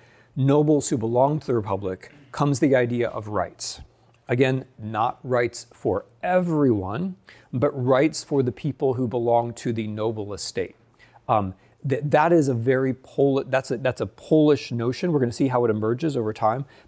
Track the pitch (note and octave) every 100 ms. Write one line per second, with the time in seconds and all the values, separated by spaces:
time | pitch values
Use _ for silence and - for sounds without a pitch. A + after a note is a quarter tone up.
0 | _ _ _ - C3+ D3 D3+ D3+ - C#3+
1 | A2+ A#2+ C#3 D3+ - A#2+ G2+ G2 G2 F#2
2 | - - _ - C#3+ C#3+ D3+ C3 A#2+ A#2+
3 | A#2 - G#2+ G#2 F2 - - - - _
4 | _ _ - B2 C3 C3 B2+ - G#2+ A2
5 | A#2 - C3 B2 B2 - - - - G2+
6 | - _ F3+ F#3 F3 D#3 C#3+ G#2 F#2 A2
7 | F#3+ F3+ _ - _ C3 C#3+ C#3+ B2 C3
8 | D3+ D#3 - C#3+ B2 A#2+ D3+ - C#3 B2
9 | B2+ B2 A#2 A#2+ A#2 A2+ C3 A#2 A2 G#2+
10 | A2 A2 G2+ G2 - - F2+ - _ _
11 | _ _ - A2+ G2 F#2+ _ _ C#3+ B2+
12 | C#3+ D3+ D#3+ E3+ C#3 B2 A#2 C3 C3+ B2+
13 | - - C#3 C3+ C3+ C3 - A#2+ C3 A#2+
14 | G#2+ - - D#3 D3+ C#3+ - A#2+ A#2 B2+
15 | F3+ D3+ A#2+ G#2 C#3 B2+ A#2+ G#2+ G#2+ B2
16 | E3 C3+ G#2+ G#2+ A2 A#2+ C#3 -